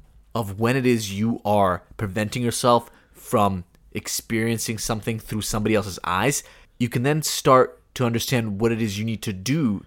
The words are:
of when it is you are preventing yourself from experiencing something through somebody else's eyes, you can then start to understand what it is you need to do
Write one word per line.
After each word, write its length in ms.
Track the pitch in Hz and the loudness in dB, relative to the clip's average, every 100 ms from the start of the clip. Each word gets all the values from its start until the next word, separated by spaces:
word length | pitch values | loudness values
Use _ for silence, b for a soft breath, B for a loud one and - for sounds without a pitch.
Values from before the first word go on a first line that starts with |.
| - - _ 113 | -20 -20 _ -6
of 240 | 98 95 | -6 -2
when 160 | 113 131 | 0 2
it 100 | 127 | 2
is 260 | 120 101 | 2 0
you 300 | 98 113 120 | -2 -2 -2
are 380 | 104 104 95 87 - - | 0 2 4 0 -6 -8
preventing 460 | 101 98 104 123 | -6 -4 -4 -2
yourself 480 | 120 - 127 117 - b b | -2 0 4 4 2 b b
from 520 | - - 117 107 190 - _ _ | -20 -2 2 2 0 -8 _ _
experiencing 840 | 104 - - - 113 113 113 - 110 | -10 -8 -8 -4 -2 -2 -2 -4 -6
something 400 | - 110 117 110 | -4 -4 -4 -6
through 240 | - 110 | -6 -6
somebody 320 | 101 113 107 | -4 -2 2
else's 260 | 107 98 85 | 2 0 -6
eyes, 400 | - 92 120 139 b b b - | -4 0 0 -2 b b b -4
you 100 | 120 | -2
can 140 | 131 | 0
then 180 | 131 156 | 0 0
start 580 | - - 147 131 120 - _ | -2 0 6 6 6 0 _
to 120 | - 123 | -2 0
understand 540 | 117 - 127 113 98 | 0 0 -2 -2 0
what 120 | 113 | 0
it 100 | 113 | 2
is 160 | 113 98 | -2 -2
you 80 | 113 | -4
need 160 | 107 | -4
to 120 | - | -6
do 520 | 92 98 156 127 98 | -6 -2 0 2 0